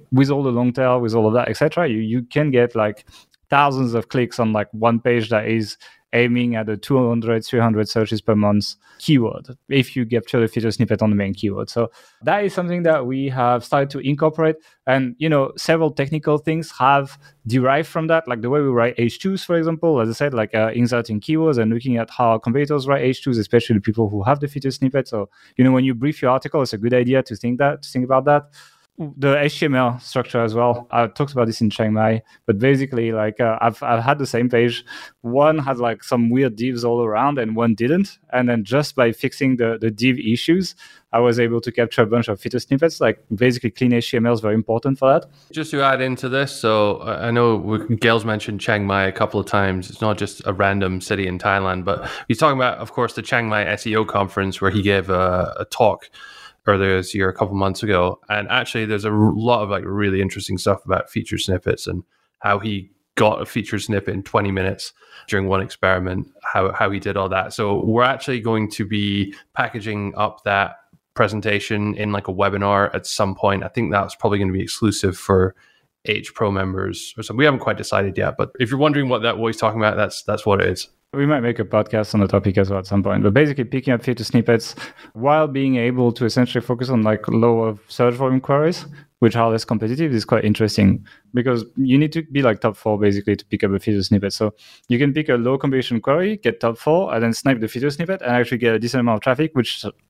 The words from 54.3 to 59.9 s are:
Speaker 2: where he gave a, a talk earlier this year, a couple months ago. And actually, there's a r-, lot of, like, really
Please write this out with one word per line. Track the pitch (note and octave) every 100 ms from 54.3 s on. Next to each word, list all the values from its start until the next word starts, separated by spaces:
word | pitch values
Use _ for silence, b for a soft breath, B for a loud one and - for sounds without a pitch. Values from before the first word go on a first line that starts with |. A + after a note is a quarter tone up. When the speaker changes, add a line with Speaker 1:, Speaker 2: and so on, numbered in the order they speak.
| - G2 -
Speaker 2:
where | G2
he | G#2
gave | G2 G2 F2+
a, | F2+ F#2 F2+ E2+ -
a | G2+
talk | - A2 F2 - B B B B B -
earlier | G2 F#2+ F#2
this | F2+
year, | G2 F#2+
a |
couple | - G2
months | G2 F#2+ F#2
ago. | G#2+ F#2 F#2 - -
And | G#2 G2
actually, | B2 B2 A#2 G#2+
there's | G#2
a | G#2+
r-, | G#2+ G#2+ G#2
lot | A#2 A#2+
of, | G2+
like, | G2
really | -